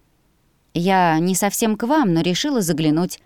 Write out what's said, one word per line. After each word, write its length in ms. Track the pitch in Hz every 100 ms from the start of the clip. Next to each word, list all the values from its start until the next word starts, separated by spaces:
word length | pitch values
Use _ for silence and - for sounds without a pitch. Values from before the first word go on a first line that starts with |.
| _ _ _ _ _ _ _
«Я 440 | 170 185 185 170 160
не 160 | 175
совсем 420 | 180 202 - 226 214
к 80 | 240
вам, 280 | 302 214
но 60 | 165
решила 420 | 175 175 294 254
заглянуть». 580 | 170 156 156 156 185 -